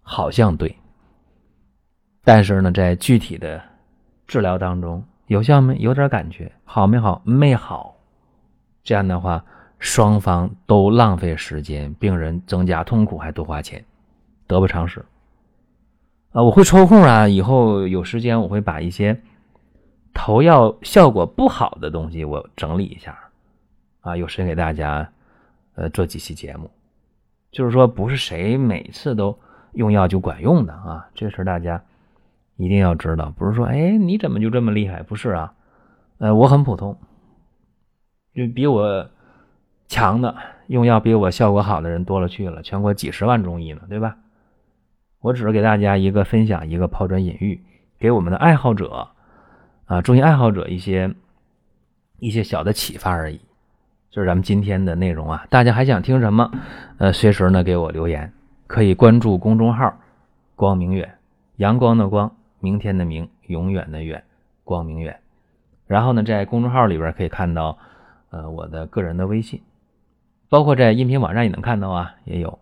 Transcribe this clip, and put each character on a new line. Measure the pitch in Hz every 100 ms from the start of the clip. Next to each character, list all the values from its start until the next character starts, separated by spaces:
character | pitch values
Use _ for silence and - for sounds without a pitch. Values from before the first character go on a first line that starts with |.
好 | - - 76
像 | 123 110 76
对。 | 80 - _ _ _ _ _ _ _ _ _ _ _ _ _ _
但 | - 110
是 | 98 98
呢， | 95
在 | 90 90 90
具 | - 120
体 | - 82
的 | 80 78 - _ _ _ _ _ _
治 | 123
疗 | 95 92
当 | 90 90
中， | 87 85 - _ _
有 | 101
效 | 113 143
没？ | 131 131
有 | 113
点 | 131 139
感 | 110 82
觉。 | - 90 _ _
好 | 113 98
没 | 120
好？ | 110 87
没 | - 127 147 123
好。 | - 78 - _ _ _ _ _ _ _ _ _
这 | - 107
样 | 95
的 | 90
话， | 92 87 - - _ _
双 | - - 107 107
方 | 98 87 90 - -
都 | 104 98
浪 | 117 110 90
费 | 90 80
时 | - 76
间， | 71 73 73 78
病 | 104 90
人 | 80 87 -
增 | 90 90
加 | 82
痛 | 82 113 107
苦， | 82
还 | 82
多 | 78 80
花 | 76
钱， | - - _ _ _ _ _ _ _
得 | 92
不 | 95
偿 | 87 85
失。 | - - _ _ _ _ _ _ _ _ _ _ _ _
啊， | 120
我 | 120
会 | 190
抽 | 190 185 185
空 | 214
啊， | 156 110 104
以 | 98
后 | 92 131 113 101 95
有 | 92
时 | 87 117
间 | 120 117
我 | 95
会 | 101
把 | 101 78
一 | 85
些 | 90 104 113 - _ _ _ _ _ _ _ _
投 | - - 110
药 | 160 147 110 -
效 | - 208 160
果 | 107 85
不 | - 262
好 | - - -
的 | 76
东 | 80 80
西 | 82 76
我 | 73 - -
整 | 78 85
理 | 98
一 | -
下。 | - 76 - _ _ _ _ _ _ _
啊， | 87 87
有 | 82
时 | -
间 | 90
给 | 82
大 | 82
家， | 80 76 73 76 _ _ _ _ _ _ -
呃， | 82
做 | 87 87
几 | 82
期 | -
节 | 76 71 71
目。 | 78 _ _ _ _ _ _ _ _
就 | - 123
是 |
说， | 123 127
不 | 120 107
是 | 135
谁 | - 82 98 131
每 | 123 92 -
次 | - 151 110
都 | 101 98 _ _ _
用 | - 110
药 | 104 92
就 | 95
管 | 90 78
用 | 92 170 95
的 |
啊， | 80 95 80 -
这 | - 107
事 | 98
儿 | 95
大 | 87
家 | 87 85 _ _ _ _ _ _ _ -
一 | 90
定 | 101
要 | 92 82
知 | 82 80
道。 | 76 78
不 | 95
是 |
说 | 113 123
，“哎， | 131 170 214
你 | 175 214
怎 | 175
么 | 110
就 | 110
这 | 123
么 | 117
厉 | 104 98
害？” | 87
不 | 87 107
是 | 120
啊， | 87 80 _ _ _ _ _ _ _
呃， | 107
我 | 110 131
很 | 143
普 | 131 98
通， | 101 - - _ _ _ _ _ _ _ _ _ _ _ _
就 | 123 120
比 | 120 143
我 | 113 104 98 67 _ _ _ _ _ _ _ _
强 | - 104 113
的， | 120 - - - -
用 | 123 120
药 | 110
比 | 110
我 | 113 92
效 | - 110
果 | 101
好 | 98 87
的 | 82
人 | 85
多 | 90 95
了 | 87
去 | - 95
了， | 80
全 | - 98
国 | 101
几 | 101 67
十 | - 104
万 | 120
中 | 90 87
医 | 80
呢， | 76 92
对 | 104
吧？ | 110 - _ _ _ _ _ _ _ _ _ _
我 | 117
只 | 123
是 | 107
给 | 107
大 | 110 104
家 | 101 98
一 | 95
个 | 101
分 | 95 113 110
享， | 87 80
一 | 85
个 | 90
抛 | - 92
砖 | 92 90
引 |
玉， | - 101 87 _ _ _ _
给 | 113
我 | 117
们 | 87
的 | 92
爱 | 160 151
好 | 123
者， | 101 78 62 - _ _ _ _ _ _ _ _
啊， | 90
中 | 87 127
医 |
爱 | 151 147
好 | 117
者 | 95 -
一 | 90
些， | 92 95 95 - _ _ _ _ _ _ _ _ _ _
一 | 117
些 | 113
小 | 104 80
的 | 82
启 | 107 - -
发 | 92
而 | 87 78
已。 | 78 _ _ _ _ _ _ _
就 | -
是 | 92
咱 | 90
们 |
今 | 95 101
天 | 101 95
的 | 92 82
内 | 92
容 | 80 78
啊， | 78 -
大 | 127
家 | 120
还 | 113 131
想 | 107
听 | - 131
什 | 110
么？ | 107 120 131 - - - -
呃， | 98
随 | 92 110
时 | 98 92
呢 | 95
给 | 87 87
我 | 80
留 | 80 82
言， | 76 78 _ _ _ _
可 | -
以 | 101
关 | 90 117 117
注 | 113 90
公 | 104 110
众 | 113
号 | 117 120 - _ _ _ _ _ -
“光 | 98 92
明 | 87
远”， | 95 82 _ _ _ _ -
阳 | 101 120
光 | 120 117
的 | 98
光， | 104 104 _ _ _
明 | 95 104
天 | 107 95
的 |
明， | 85 80 82 _ -
永 | 82 92
远 | 95 -
的 | 78
远， | 80 78 _ _ _ _
光 | - 90 82
明 | 80
远。 | 80 - _ _ _ _ _ _ _
然 | 101
后 | 120
呢， | 117
在 | 107 104 98
公 | 120
众 | 120
号 | 127 113
里 | 80
边 | 80
可 | -
以 | 87
看 | - 90
到， | 82 78 76 _ _ _ _ _
呃， | 85 80
我 | 80 80
的 | 80 80
个 | -
人 | 87 87
的 | 95
微 | 107
信， | 113 - _ _ _ _ _ _ _ _ _
包 | 147
括 | 151 127
在 | 120
音 | 113 127
频 | 135
网 | 92 104
站 |
也 | 113
能 | 92
看 | 90 107
到 | 95
啊， | 90 85 _
也 | - 90
有。 | 82 80